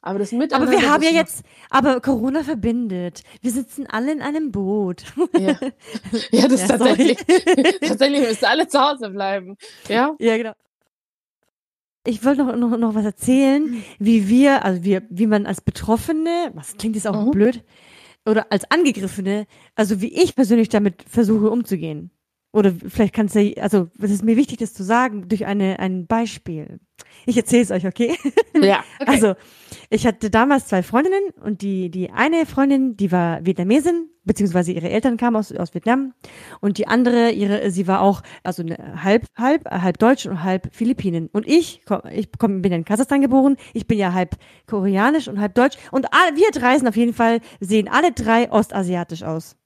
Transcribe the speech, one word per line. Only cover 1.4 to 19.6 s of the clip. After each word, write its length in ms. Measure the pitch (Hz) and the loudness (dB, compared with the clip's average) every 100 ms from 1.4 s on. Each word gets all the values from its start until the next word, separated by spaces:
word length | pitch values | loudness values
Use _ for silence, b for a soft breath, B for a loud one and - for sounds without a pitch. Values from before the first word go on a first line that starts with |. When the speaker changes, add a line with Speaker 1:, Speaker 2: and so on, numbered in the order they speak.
| b b b | b b b
Speaker 2:
aber 300 | 262 269 254 | 0 2 0
Corona 420 | 254 254 247 285 | 0 0 0 -2
verbindet. 800 | 277 269 208 233 233 180 175 - b b | -4 -4 -2 -2 -4 -6 -8 -10 b b
Wir 120 | 247 | -6
sitzen 340 | 240 - - 269 | -4 -8 -12 -8
alle 240 | 220 254 | -4 -4
in 100 | 311 | -4
einem 300 | 269 302 302 | -4 -4 -4
Boot. 540 | 202 190 208 190 180 - - 339 | -4 -2 -2 -2 -6 -12 -4 0
Speaker 1:
Ja. 280 | - 196 185 | 0 0 -2
Speaker 2:
<laughs> 720 | 269 - - 220 - 220 - | -4 -10 -14 -14 -6 -6 2
Speaker 1:
Ja, 160 | 220 247 | 6 6
das 140 | 254 | 4
ist 80 | 185 | 2
Speaker 2:
Ja, 80 | 208 | 2
sorry. 380 | 254 190 294 254 | 2 4 2 2
Speaker 1:
tatsächlich, 640 | 359 359 - 370 311 381 | 4 2 4 4 4 2
Speaker 2:
<laughs> 20 | |
Speaker 1:
tatsächlich 400 | 320 208 269 285 | -2 0 2 2
müssen 220 | 240 220 208 | 0 0 0
alle 200 | 285 370 | 0 0
zu 140 | 285 | 2
Hause 300 | 277 285 220 | 2 0 -10
bleiben. 460 | 196 196 196 185 202 B B B | -6 -6 -6 -10 -20 B B B
Ja? 260 | 214 269 302 | 0 0 0
Speaker 2:
Ja, 180 | 226 226 | 0 0
genau. 160 | 226 - _ _ _ _ _ _ _ _ _ _ _ _ _ _ | -4 -12 _ _ _ _ _ _ _ _ _ _ _ _ _ _
Ich 200 | - 214 | -8 -2
wollte 200 | 240 277 | 0 0
noch, 120 | 262 233 | 0 0
noch, 200 | 240 233 | -2 0
noch 180 | 233 | 0
was 100 | 214 | 0
erzählen, 580 | 208 - - 262 269 277 311 | -4 -4 0 2 4 2 0
Speaker 3:
Mhm. 140 | 240 196 B | -6 -12 B
Speaker 2:
wie 280 | 202 226 196 | 2 2 4
wir, 360 | 247 277 277 | 4 4 4
also 180 | 202 180 | 0 -2
wir, 200 | 180 190 - | 0 -2 -2
wie 180 | 175 220 | -2 0
man 180 | 214 202 | 0 0
als 140 | 190 | -4
Betroffene, 920 | - - - 226 - 311 330 339 320 | -6 -6 -2 -2 0 -2 -2 -2 -4
was 220 | 160 143 - | -10 -18 -8
klingt 200 | 220 214 | -6 -4
jetzt 100 | 214 | -4
auch 200 | 208 208 | -2 0
Speaker 1:
Mhm. 40 | |
Speaker 2:
blöd, 340 | 190 220 247 b b b b b b - | 2 2 0 b b b b b b 0
oder 240 | 220 - | 0 2
als 180 | 196 - | -4 0
Angegriffene, 760 | 311 302 214 190 - 190 208 208 b | 2 2 0 -6 -6 -4 -4 -6 b